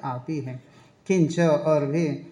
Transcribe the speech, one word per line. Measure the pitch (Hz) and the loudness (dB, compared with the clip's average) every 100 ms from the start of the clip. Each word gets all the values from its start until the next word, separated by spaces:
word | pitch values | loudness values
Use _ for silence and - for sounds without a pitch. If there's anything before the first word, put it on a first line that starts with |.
| 139 | -8
आप | 127 127 | -8 -8
ही | 156 | -8
हैं। | 127 127 - - _ _ - | -8 -12 -16 -20 _ _ -2
किंच | 190 151 - | 2 2 4
और | 170 147 151 156 143 | 2 4 2 2 2
भी | 156 160 135 - | 0 -2 -4 -10